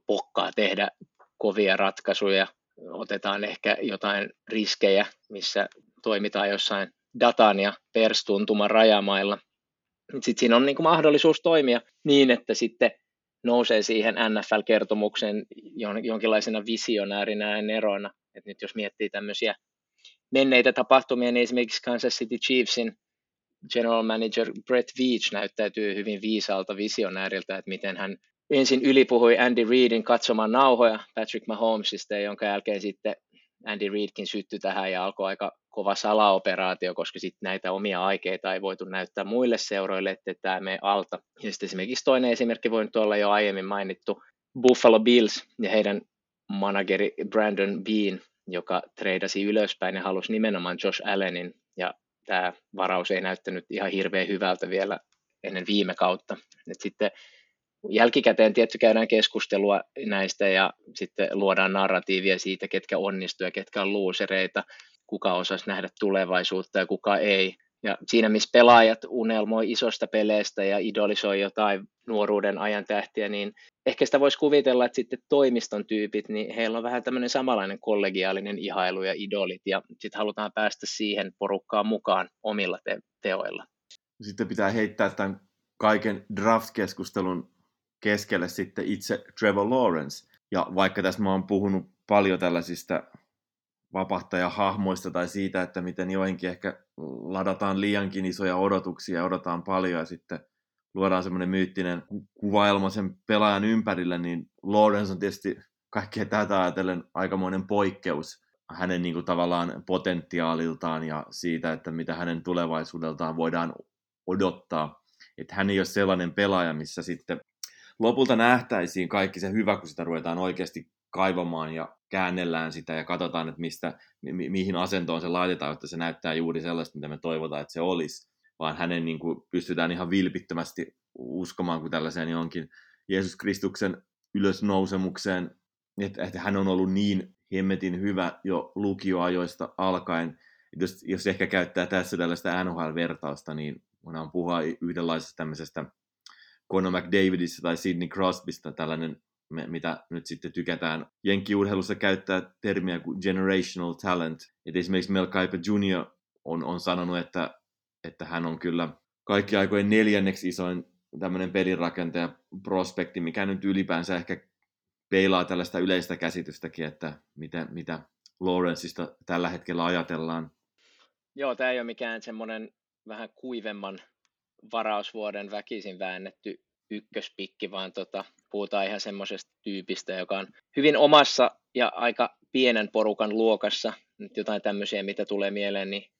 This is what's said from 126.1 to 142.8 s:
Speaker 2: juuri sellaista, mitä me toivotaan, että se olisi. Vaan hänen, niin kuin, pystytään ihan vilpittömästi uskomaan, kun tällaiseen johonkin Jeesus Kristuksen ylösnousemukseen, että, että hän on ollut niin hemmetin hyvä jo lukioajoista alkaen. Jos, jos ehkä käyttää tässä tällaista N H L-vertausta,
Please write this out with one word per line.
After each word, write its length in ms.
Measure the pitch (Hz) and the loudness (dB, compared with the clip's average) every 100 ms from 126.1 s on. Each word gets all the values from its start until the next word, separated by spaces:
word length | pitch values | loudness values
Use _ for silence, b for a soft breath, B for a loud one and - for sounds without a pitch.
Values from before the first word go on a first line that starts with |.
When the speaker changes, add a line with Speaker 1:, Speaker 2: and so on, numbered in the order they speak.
| 82 85 | -6 -4
Speaker 2:
juuri 260 | 80 82 82 | -2 -2 -4
sellaista, 380 | 82 85 80 76 | -4 -6 -6 -10
mitä 100 | 73 | -12
me 100 | 76 | -8
toivotaan, 420 | 82 80 78 73 | -6 -4 -6 -8
että 100 | 73 | -8
se 80 | 82 | -4
olisi. 480 | 87 90 76 - _ _ _ - | -2 -2 -4 -8 _ _ _ -8
Vaan 180 | 78 78 | -6 -4
hänen, 280 | 87 85 | -4 -2
niin 140 | 82 80 | -4 -4
kuin, 240 | 85 82 _ | -6 -6 _
pystytään 420 | 90 85 85 85 | -6 -4 -2 -2
ihan 180 | 87 87 | -2 -2
vilpittömästi 880 | 95 90 87 - 85 80 - - _ _ - | 0 0 -2 -8 -8 -8 -8 -12 _ _ -16
uskomaan, 600 | 62 82 90 - 87 82 | -10 -8 -8 -6 -6 -6
kun 100 | 78 | -6
tällaiseen 380 | 80 80 82 82 | -6 -4 -6 -4
johonkin 400 | 82 82 87 78 b b b b | -4 -6 -8 -12 b b b b
Jeesus 280 | 95 92 - | -2 -2 -4
Kristuksen 640 | 101 95 92 - 98 - _ _ _ | -4 -2 -4 -2 -4 -4 _ _ _
ylösnousemukseen, 1160 | 101 98 95 104 95 95 95 92 90 101 90 90 _ _ _ _ - | 0 0 0 0 0 0 -2 -4 -4 -4 -4 -4 _ _ _ _ -8
että, 240 | 101 98 | -8 -6
että 160 | 90 92 | -10 -6
hän 160 | 92 98 | -2 0
on 120 | 98 | 2
ollut 240 | 92 95 | 2 2
niin 420 | 95 101 95 90 _ - | 2 0 0 -4 _ -6
hemmetin 480 | 95 95 92 95 90 | -2 0 0 -2 -2
hyvä 400 | 101 95 87 - | -2 -2 -4 -4
jo 280 | 95 85 - | -4 -2 -4
lukioajoista 1000 | 95 101 95 98 90 90 90 87 - - - | -4 -4 -2 -2 0 0 0 -2 -6 -10 -4
alkaen. 600 | 95 90 - 85 82 76 b b b - | -2 -2 -2 -4 -4 -10 b b b -6
Jos, 240 | 90 - - | -6 -4 -6
jos 200 | 95 101 | -2 -2
ehkä 200 | 95 98 | -2 0
käyttää 400 | 95 87 95 87 | 0 -2 -2 -2
tässä 300 | 95 90 90 | -2 -2 -2
tällaista 480 | 85 85 95 90 | -2 -2 -4 -4
N 100 | 92 | -4
H 40 | |
L-vertausta, 760 | 85 | -4